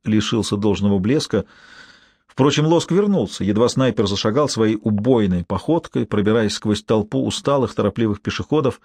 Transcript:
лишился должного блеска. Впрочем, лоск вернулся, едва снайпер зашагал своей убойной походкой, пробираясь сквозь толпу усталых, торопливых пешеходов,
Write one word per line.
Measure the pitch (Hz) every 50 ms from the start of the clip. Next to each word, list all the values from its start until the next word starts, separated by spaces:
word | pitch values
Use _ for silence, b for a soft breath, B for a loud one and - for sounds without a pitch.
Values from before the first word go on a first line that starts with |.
| -
лишился | - 110 107 104 - - 113 101 - -
должного | 104 101 110 98 92 98 101 101 98
блеска. | 92 107 135 156 147 - - 104 B B B B B B B B B B B B B B B B B
Впрочем, | _ _ - 131 147 143 151 151
лоск | 156 165 165 - -
вернулся, | 165 185 202 208 196 175 113 90 - - 98
едва | 95 104 107 120 117
снайпер | - 127 131 127 107 - 110 95
зашагал | 101 101 - 110 104 135 151 135
своей | - 113 113 107 110 107
убойной | - 117 107 101 104 127 131 117 107 98 90 87 85
походкой, | - 98 92 - - 156 170 - - - 131 120
пробираясь | - - 104 98 104 107 117 110 104 104
сквозь | - - 110 104 101 -
толпу | - 113 110 104 - - 135 131
усталых, | 110 98 - - - 143 139 127 104 -
торопливых | - 104 104 - - 117 110 104 95
пешеходов, | - - - - - - 143 156 147 131 - - b